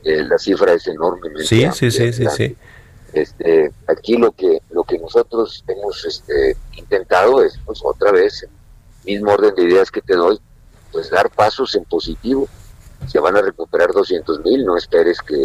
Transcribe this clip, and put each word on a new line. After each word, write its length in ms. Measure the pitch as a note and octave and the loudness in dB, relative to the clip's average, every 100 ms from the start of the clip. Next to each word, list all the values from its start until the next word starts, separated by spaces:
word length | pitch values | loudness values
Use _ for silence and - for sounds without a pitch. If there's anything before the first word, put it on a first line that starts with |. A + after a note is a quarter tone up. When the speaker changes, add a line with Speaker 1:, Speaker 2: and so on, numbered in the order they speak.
Speaker 1:
eh, 180 | D#2+ D#2 | -2 -2
la 140 | C2+ - | 0 0
cifra 340 | - F#2+ F#2+ | 0 2 4
es 140 | E2+ - | 2 0
enormemente 580 | D#2 F2 F2 E2 D2+ | -4 -4 -4 -10 -10
Speaker 2:
Sí, 140 | D#2 A#2 | 0 2
sí, 60 | C3 | 2
Speaker 1:
amplia, 240 | - B2 | 0 -2
Speaker 2:
sí, 220 | A2+ A#2 | 0 -2
sí, 100 | A#2 | 0
Speaker 1:
¿verdad? 100 | A#2+ | -2
Speaker 2:
sí. 220 | - A#2+ - - - - - - | -2 -4 -6 -18 -20 -20 -20 -6
Speaker 1:
Este, 600 | D#2 D2 - E2+ D#2+ D2+ - - | -4 -4 -4 2 2 2 -2 -4
aquí 300 | E2 - A#2 | -4 0 2
lo 160 | A#2 | 2
que, 280 | - F#2 D#2+ - | 2 0 0 -2
lo 140 | E2+ | -6
que 140 | E2 E2+ | -4 -6
nosotros 640 | E2 A#2 A#2 A#2 A2 - - | -2 -2 0 -2 -4 -6 -10
hemos, 340 | F#2 G2+ F2+ E2 | -8 -8 -8 -10
este, 500 | - - D2 C2+ - - - | -10 -6 -2 -2 -4 -10 -20
intentado 680 | - G2 F2+ F2+ G#2 C3 | -6 -4 0 2 4 4
es, 160 | E2+ - - | 2 -2 -12
pues, 140 | - | -8
otra 260 | C#2 - G2+ | -6 -2 2
vez, 340 | F#2+ G2+ - | 2 2 -2
el 720 | - - - - - - F#2+ G2+ | -14 -20 -20 -20 -20 -16 -10 -4
mismo 160 | G#2 | 0
orden 220 | G#2 G#2 | 2 2
de 100 | F#2+ | 2
ideas 260 | F2 F#2+ F#2+ | 4 4 2
que 100 | - | -2
te 140 | - F#2 | -2 2
doy, 240 | F2 G#2 - - - - - | 2 0 -6 -20 -20 -20 -12
pues, 200 | E2 D#2+ | -10 -2
dar 180 | F2+ G#2+ | 0 0
pasos 460 | - G#2 - B2+ | 2 0 0 -2
en 100 | G2+ | -4
positivo. 640 | E2 E2+ E2+ D#2+ A2 C3+ C3+ - - - - - C3 | -2 -4 -4 -8 -4 -2 -4 -8 -20 -20 -20 -16 -4
Se 120 | - | 0
van 160 | D#2+ G2+ | 2 2
a 60 | |
recuperar 500 | G2 - E2 D#2 F2 | 0 -4 -4 0 2
doscientos 480 | F#2 F#2 F2+ D2+ D2+ | 2 0 -2 -4 -4
mil, 220 | D#2+ C3+ | 0 0
no 140 | A2 F2 | 0 -2
esperes 420 | - E2+ E2 - | 0 2 2 -2
que 160 | - D2+ | -4 -2